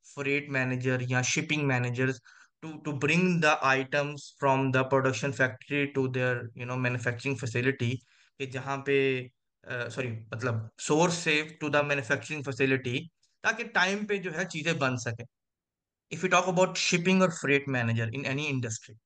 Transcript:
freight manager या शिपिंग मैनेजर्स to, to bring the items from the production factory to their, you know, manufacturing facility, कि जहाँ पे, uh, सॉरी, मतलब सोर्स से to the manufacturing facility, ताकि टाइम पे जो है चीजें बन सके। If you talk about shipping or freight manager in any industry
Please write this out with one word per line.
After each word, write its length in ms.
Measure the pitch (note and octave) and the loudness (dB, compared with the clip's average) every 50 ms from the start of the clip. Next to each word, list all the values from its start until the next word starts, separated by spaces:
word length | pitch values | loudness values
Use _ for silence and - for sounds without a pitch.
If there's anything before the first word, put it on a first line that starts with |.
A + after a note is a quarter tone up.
| _ - - | _ -18 -10
freight 360 | C#3+ C#3 C#3 C#3+ C#3+ C#3+ D3 C#3 | -6 -2 0 0 0 0 -2 -2
manager 420 | C3 B2+ B2+ B2+ B2+ B2 C3 B2+ B2+ B2+ B2 | 0 0 0 0 0 0 0 0 0 0 0
या 120 | B2+ B2+ | 0 0
शिपिंग 400 | B2 - - D#3+ D3+ D#3+ D#3 D3+ D3 | 2 2 0 -2 0 0 0 0 2
मैनेजर्स 540 | C#3 C3 B2 B2 B2 A#2 A#2+ C3 C3 C3 - _ - - - - _ _ _ | 2 2 2 0 -2 0 0 0 0 0 -4 _ -20 -20 -20 -20 _ _ _
to, 100 | - D#3+ D#3 D3 - | -14 -14 -14 -8 -6
to 80 | D3+ C#3+ B2+ C#3+ | -6 -4 0 2
bring 200 | C#3+ D#3+ F3 F#3 F#3 F3 E3 | 2 4 4 4 4 2 4
the 120 | D#3 D3+ D#3 - | 4 4 4 4
items 640 | - C3+ C3 C3+ C3+ B2+ - D3 C#3+ D3 D3 C#3 - - - _ | 4 2 2 2 0 0 0 -2 -2 -2 -6 -10 -14 -18 -8 _
from 300 | C#3+ C#3 C3+ C3 C3+ C3+ | 2 4 4 4 2 2
the 100 | B2+ C3 C3 C3 | 2 2 2 4
production 420 | C3+ C3+ C3 C#3 C3 - - C#3 | 2 4 4 2 0 0 -4 -4
factory 540 | B2+ - C3+ B2 A2+ - - - C#3+ C#3+ C#3+ C#3 - | 0 0 0 0 0 -8 -8 -4 -2 0 0 0 0
to 140 | C3+ C3 C3 | -2 -2 0
their, 340 | B2+ B2+ B2+ B2+ B2 A#2+ A2+ A2+ - | 0 0 0 0 -2 -2 -6 -10 -12
you 100 | - A#2+ | -12 -8
know, 100 | A#2+ B2+ | -6 -4
manufacturing 640 | B2+ B2+ B2 B2 A#2+ - B2 A#2 A#2 - C#3 C#3 A2+ | -2 0 0 0 0 -2 -4 -4 -4 -4 -4 -4 -2
facility, 520 | - A#2 A2+ B2+ B2 C3 C3+ - B2 A#2 C3 B2 - _ _ _ _ _ _ _ | -4 -4 -2 0 0 0 0 0 -2 -2 -2 -4 -8 _ _ _ _ _ _ _
कि 60 | C#3 | -10
जहाँ 300 | C3 B2 C3 A#2+ C3+ C#3 C3+ C3 | -8 -8 -8 -6 -4 -6 -4 -2
पे, 100 | C#3 C#3 C#3 C3+ C3+ C3 B2+ B2+ B2+ _ _ _ _ _ _ _ | 2 2 4 4 2 0 -2 -6 -10 _ _ _ _ _ _ _
uh, 240 | - B2+ B2 A#2+ A2+ | -10 -6 -6 -6 -6
सॉरी, 200 | - - B2+ A#2+ A2 A2 - - - | -6 -6 -6 -6 -6 -8 -10 -10 -10
मतलब 340 | A2+ A#2+ B2 A2+ A2 A2 - _ - | -4 -2 -2 -2 -2 -4 -8 _ -12
सोर्स 380 | - - D3 D#3 E3+ F3 E3+ - | -2 2 4 4 4 4 2 0
से 180 | - E3 D3+ D3+ D#3 D#3 - - | 0 2 2 2 0 -4 -8 -6
to 80 | D3+ D3 | -4 2
the 120 | C#3+ D3 D3 D3 | 2 2 2 2
manufacturing 540 | C#3+ C#3+ B2 - D3 C3 A2 - D#3 D3+ C3 C#3 | 0 -2 0 -2 -2 -2 -2 -8 -8 -8 -6 -6
facility, 500 | C3+ - C3+ C3+ C3+ C3 C3 B2+ A#2+ D3 E3 E3 _ _ _ _ _ _ - | 0 0 2 2 2 0 0 -2 -4 -4 -6 -8 _ _ _ _ _ _ -2
ताकि 200 | G#3 A3+ A3 A#3+ A3 - G3 | -2 -2 -2 -6 -2 2 2
टाइम 260 | F3 F#3 G3 G#3 G#3 | 2 2 2 -2 -2
पे 120 | G3+ G#3 G3 | -2 -4 -2
जो 120 | F3 F#3 | -2 -4
है 140 | D#3 D#3 F#3+ | -4 -4 -6
चीजें 340 | F3+ - D#3+ D3 E3+ E3 C3+ | -4 -4 -4 -2 -2 0 2
बन 180 | C#3 C3 B2+ | 2 0 0
सके। 280 | B2 A#2 A#2+ A2+ - A#2 - _ _ _ _ _ _ _ _ _ _ _ _ _ _ _ _ | 0 -4 -6 -8 -8 -12 -16 _ _ _ _ _ _ _ _ _ _ _ _ _ _ _ _
If 120 | D#3+ E3 E3+ | -8 -4 0
you 60 | F#3 | 4
talk 160 | F3+ F3 F3+ F#3+ | 4 4 4 4
about 240 | F3+ F3 F#3 F3 E3 | 4 4 2 2 2
shipping 460 | - - - - F3 E3+ F#3+ F#3+ F#3 | -2 0 2 2 2 4 4 4 4
or 80 | F#3 F3 F3 - | 4 2 2 -2
freight 280 | - C#3 C#3 C#3 C#3 C#3 C3+ | 0 2 2 2 2 0 -2
manager 320 | B2 A#2+ A#2 A#2 A#2 A2+ A2+ A2+ | 0 0 2 2 0 0 -2 -4
in 120 | C#3 C#3+ A#2+ | -6 -4 -4
any 160 | C3 C#3+ D3+ D3+ | -4 -2 -2 -2
industry 460 | C#3 C3 A#2+ A2+ A2 - - - G#2+ - _ | -2 -2 -4 -4 -6 -10 -12 -18 -20 -20 _